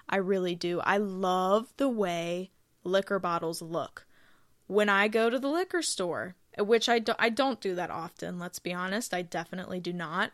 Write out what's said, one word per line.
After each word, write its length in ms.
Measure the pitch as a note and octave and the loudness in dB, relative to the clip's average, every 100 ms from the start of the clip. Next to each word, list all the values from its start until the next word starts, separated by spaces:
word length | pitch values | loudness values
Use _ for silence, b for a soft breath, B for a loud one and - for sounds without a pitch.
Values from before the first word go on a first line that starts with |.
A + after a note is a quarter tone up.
| B | B
I 80 | G3 | 0
really 380 | F#3+ F#3+ F3+ F3 | 2 2 0 -2
do. 260 | F3 F3 | -2 0
I 160 | - G3+ | 2 2
love 760 | G#3 F#3 F#3 F#3 F#3 G#3+ A#3+ - | 0 -2 0 2 4 2 2 0
the 120 | C#4 | 0
way 600 | A3+ F#3 E3+ E3+ F3+ F#3 _ _ _ | 2 -2 -2 -4 -4 -6 _ _ _
liquor 360 | F3+ F#3+ F#3+ G3 | 0 2 2 0
bottles 420 | F3+ E3+ E3 E3+ | 0 -2 -2 -6
look. 440 | E3 E3 - - - b b b b b - | -4 -4 -4 -10 -20 b b b b b 0
When 240 | G3+ G#3 | 2 4
I 180 | G3 G#3+ | 4 4
go 200 | A3 A#3 | 4 2
to 80 | B3 | 2
the 100 | C#4 | 0
liquor 340 | E4 F4+ F4 | 0 0 -2
store, 540 | D4+ - F3 B2 C#3 - _ - | -2 -2 -4 -4 -6 -12 _ -2
which 320 | G#3 A#3 A#3 | 4 4 4
I 100 | A#3 | 2
do, 140 | A3+ A3+ | 2 2
I 100 | A#3 | 2
don't 320 | A3+ C4+ A3+ | 4 0 0
do 140 | F#3+ F3 | -2 -2
that 160 | E3 | -4
often, 480 | E3 E3+ - E3+ F3+ | -6 -10 -10 -8 -8
let's 200 | F3 - | -10 -8
be 140 | F3 | -6
honest, 400 | F3+ F#3 G#3 - | -4 -4 -4 -4
I 80 | F3+ | -6
definitely 580 | F3 E3+ E3+ F#3 F3+ F#3 | -4 -6 -6 -8 -6 -6
do 140 | F3 | -6
not. 380 | F3 D#3 F3+ G#3+ | -6 -4 -2 -4